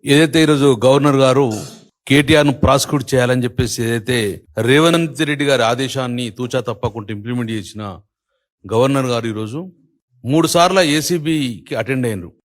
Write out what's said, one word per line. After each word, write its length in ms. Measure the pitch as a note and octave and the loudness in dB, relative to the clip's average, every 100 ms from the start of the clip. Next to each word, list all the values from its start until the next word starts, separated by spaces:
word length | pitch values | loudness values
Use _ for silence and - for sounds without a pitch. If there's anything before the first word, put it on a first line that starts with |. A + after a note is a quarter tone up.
| D3+ | 4
ఏదైతే 320 | C#3+ D#3+ D#3+ | 4 4 4
ఈరోజు 260 | D#3 D3 C#3 B2 | 4 4 4 4
గవర్నర్ 360 | B2+ C#3 D3 C3+ | 4 4 4 4
గారు 220 | C3+ C3 C3+ G#2+ - - _ _ - | 4 4 2 -2 -8 -18 _ _ 0
కేటీఆర్ను 460 | C#3 C#3 D3+ D3 B2+ | 0 4 4 4 2
ప్రాసిక్యూట్ 460 | - C#3 - D3 B2 | 2 2 0 -4 0
చేయాలని 380 | C3 B2 B2+ A#2+ | 0 2 0 -2
చెప్పేసి 320 | - B2 - | -4 -4 -2
ఏదైతే 360 | A2+ A#2 A2 B2 G#2 E2 _ - | -2 -4 -2 -2 -2 -6 _ -4
రేవంత్ 600 | A2+ C3+ E3 E3+ E3 B2+ | 2 4 4 2 -2 -4
రెడ్డి 240 | D3+ D3 C#3+ | -4 -2 0
గారి 180 | C3+ | 2
ఆదేశాన్ని 640 | A2+ A#2+ C3+ C3+ B2+ A#2+ B2 G#2 | 2 0 -4 -4 -6 -6 -8 -8
తూచా 240 | B2 B2+ | -6 -6
తప్పకుండా 480 | A#2+ A2 A#2+ G#2+ G#2 | -6 -6 -8 -8 -10
ఇంప్లిమెంట్ 380 | G#2 A2 B2 A2+ | -10 -8 -6 -6
చేసిన 320 | A2 F#2 G#2+ G#2 F2+ _ _ _ _ _ _ F#2+ | -8 -10 -12 -12 -14 _ _ _ _ _ _ -4
గవర్నర్ 440 | A2 C3 C#3 C3 | 0 2 2 0
గారు 160 | A#2+ A2+ | -2 -4
ఈరోజు 320 | G#2+ A2 C3 F#3 E3+ _ _ _ _ | -6 -8 -10 -12 _ _ _ _ _
మూడు 240 | A#2 D3 E3 | -2 0 2
సార్లు 360 | F3 F3+ F#3+ E3+ | 2 4 4 2
ఏసీబీకి 840 | D3+ D3+ F3 D3+ D#3 C3+ G#2+ - B2+ | 0 -2 -4 -2 -2 -4 -8 -8 -8
అటెండ్ 320 | A2 C3+ B2 | -4 -2 -2
అయినరు. 240 | G2+ F2 _ | -6 -10 _